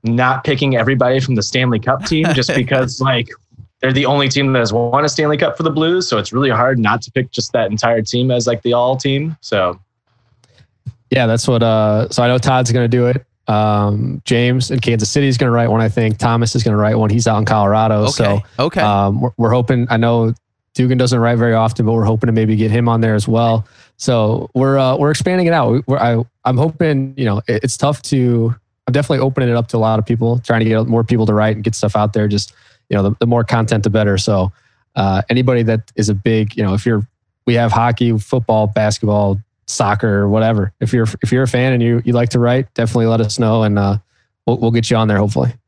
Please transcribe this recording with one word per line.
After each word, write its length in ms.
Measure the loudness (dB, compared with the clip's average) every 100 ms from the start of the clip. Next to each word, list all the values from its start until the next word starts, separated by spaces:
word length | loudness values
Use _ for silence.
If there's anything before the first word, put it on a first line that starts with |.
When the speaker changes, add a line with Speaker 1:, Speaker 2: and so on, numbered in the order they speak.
Speaker 1:
not 420 | -2 0 2 0
picking 320 | -2 -2 0 0
everybody 440 | 0 0 2 0
from 140 | 0
the 80 | -2
Stanley 360 | -2 -2 0 -2
Cup 280 | -2 -4 -2
team 180 | -2 0
just 220 | 0 0
Speaker 2:
<laughs> 0 | -2
Speaker 1:
because, 460 | -2 -2 -2 -4
like, 260 | -2 -2 -4 -12 _ -20 -20 _
they're 100 | -2
the 140 | 0 0
only 240 | 0 0
team 200 | 0 0
that 60 | 0
has 120 | 0
won 320 | 0 0 0
a 40 | 0
Stanley 260 | 0 -2 0
Cup 220 | -2 -2
for 40 |
the 80 | -4
Blues. 380 | -2 0 -2 -2
So 80 | -4
it's 160 | -4
really 160 | -2 -2
hard 300 | 0 0 0
not 240 | 0 -2
to 80 | -2
pick 200 | -4 -4
just 220 | -6 -4
that 180 | -2 -2
entire 300 | -2 0 0
team 300 | -2 -2 0
as, 160 | 0 -2
like, 160 | -2
the 100 | -2
all 240 | 0 0 -2
team. 400 | -2 -4 -4 -8
So. 360 | -6 -2 -2 -6 _ _ _ _ _ _ _ _ _ _ -18 -18 _
Speaker 3:
Yeah, 160 | -2 0
that's 200 | 0 0
what, 160 | 2
uh, 460 | 2 2 2 0 -2
so 140 | 0
I 60 | 0
know 100 | 2
Todd's 340 | 2 0 0
gonna 160 | 0 0
do 200 | 2 2
it. 180 | 0 -6 _ -4
Um, 760 | 0 2 2 0 0 -4 -6
James 460 | -2 0 2 0 0
in 80 | -2
Kansas 320 | 0 0 0
City 180 | 0 0
is 80 | 2
gonna 160 | 2
write 160 | 2 2
one, 140 | 2
I 80 | 0
think. 260 | 0 -2 0
Thomas 400 | 0 0 0 0
is 60 |
gonna 160 | 0 2
write 160 | 2
one. 160 | 2 2
He's 160 | 2 2
out 100 | 0
in 80 |
Colorado. 600 | 0 2 2 2 2 2
Speaker 2:
Okay, 60 | 0
Speaker 3:
So, 300 | 0 0 0 -4 -4
Speaker 2:
okay. 220 | -2 0
Speaker 3:
um, 400 | 0 2 0 0
we're, 120 | -4 -2
we're 160 | 0
hoping, 340 | 0 2 0 0
I 80 | 0
know 340 | 2 2 0 -2 _ _ _
Dugan 240 | -2 0 2
doesn't 220 | 2 2
write 180 | 2 2
very 160 | 2
often, 320 | 2 0 0
but 80 | 0
we're 140 | 2 0
hoping 220 | 0 0
to 40 |
maybe 240 | 2 2 2
get 140 | 0
him 180 | 2 2
on 140 | 2
there 120 | 2
as 140 | 0 0
well. 400 | 0 2 0 -4 _ -20 _
So 500 | -2 0 2 -2 -4
we're, 240 | -2 2 2
uh, 180 | 2 2
we're 140 | 0
expanding 360 | 0 0 0 2
it 60 |
out. 200 | 2 2
We, 100 | 0 0
we're, 120 | 0
I, 260 | 2 0 -4 _ -2
I'm 100 | 0
hoping, 560 | 0 0 0 0 -2 -4
you 80 | -2
know, 160 | -2 -2
it, 160 | -2
it's 120 | -2 -2
tough 240 | -2 -2
to, 520 | -2 0 2 2 0 -4 _ _ -4
I'm 60 |
definitely 260 | -2 0 0
opening 320 | 0 0 0
it 60 | 0
up 120 | 0
to 80 | 0
a 20 |
lot 200 | 2 0
of 80 | 0
people, 320 | -2 0 -2
trying 220 | 0 0
to 60 | 2
get 200 | 0 2
more 180 | 0
people 220 | 2 0 2
to 80 |
write 200 | 2 0
and 80 | 0
get 120 | -4
stuff 220 | -2 -2 0
out 180 | 0
there. 120 | 0 0
Just, 260 | -2 -4 _ _ _ _
you 80 | 0
know, 60 |
the, 140 | 0 0
the 60 | 0
more 180 | 0
content, 400 | 0 0 0 0
the 60 | 0
better. 260 | 0 0 0
So, 360 | 0 0 0 -6 _ _ _ -4
uh, 240 | 0 0 0
anybody 340 | 0 2 2
that 280 | 2 -2 -4 -4
is 120 | -2
a 60 |
big, 420 | 0 0 0 0 -2
you 60 |
know, 100 | -2
if 140 | 0 0
you're, 200 | -2 -4 _ _ _ -2
we 80 |
have 180 | 0 2
hockey, 460 | 0 0 0 0 0
football, 480 | -2 -4 0 0 0
basketball, 720 | 0 -2 0 -2 0 0 -2 -6 _ -14
soccer, 640 | -4 -2 0 0 0 2
whatever. 460 | 2 2 0 -2 -4
If 120 | -2
you're, 140 | 0 -2 -2
if 100 | -2
you're 120 | 0
a 40 | 0
fan 240 | 0 0
and 100 | 2
you, 200 | 2 0
you 80 | 0
like 160 | 0 0
to 80 | 2
write, 340 | 2 0 -2
definitely 320 | -2 -2 0 0
let 160 | 0
us 160 | -2 0
know, 240 | 0 2
and, 160 | 0 0
uh, 180 | 0 -2 _ _ _ _
we'll, 140 | -4 -2
we'll 120 | 0
get 200 | 0 0
you 60 | 0
on 100 | 2
there 80 | 0
hopefully. 380 | 0 0 -4 -6